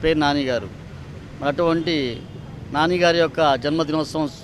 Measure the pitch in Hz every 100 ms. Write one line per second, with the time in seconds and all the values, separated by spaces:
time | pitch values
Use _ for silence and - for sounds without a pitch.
0 | 160 160 147 143 135 120 101 - - -
1 | - - - - 139 143 170 165 160 160
2 | 131 117 - - - - - 143 165 180
3 | 175 170 160 151 156 135 135 156 156 156
4 | 147 156 151 -